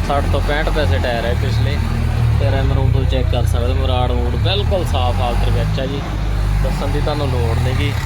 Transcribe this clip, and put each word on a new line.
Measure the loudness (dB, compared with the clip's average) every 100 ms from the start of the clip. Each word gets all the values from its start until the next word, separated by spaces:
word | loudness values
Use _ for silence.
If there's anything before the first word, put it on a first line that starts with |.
| 0
ਸੱਠ | 0 0
ਤੋਂ | 0
ਪੈਂਹਠ | 0 0 0
ਪੈਸੇ | 0 0 0
ਟਾਇਰ | 0 -2 -2
ਹੈ | -2
ਪਿਛਲੇ। | 0 0 0 0 -2 -2 -2 0 0 2
ਤੇ | 2
ਰਿਮ | 2 2
ਰੂਮ | 2 2
ਤੁਸੀਂ | 2 0
ਚੈੱਕ | 0 0
ਕਰ | 0 0
ਸਕਦੇ | 0 0
ਹੋ, | 0
ਮਰਾੜ | 0 0 0
ਮੂੜ | 0 0 0
ਬਿਲਕੁਲ | 0 0 0 0 0
ਸਾਫ਼ | 0 0 0
ਹਾਲਤ | 0 0 0
ਦੇ | 0
ਵਿੱਚ | 0 -2
ਆ | -2
ਜੀ। | -4 -4 -4 -2 -2 0 0
ਦੱਸਣ | 0 0 -2
ਦੀ | 0
ਤੁਹਾਨੂੰ | 0 -2 0
ਲੋੜ | 0 0 0
ਨਹੀਂ | 0 0
ਗੀ। | 0 -2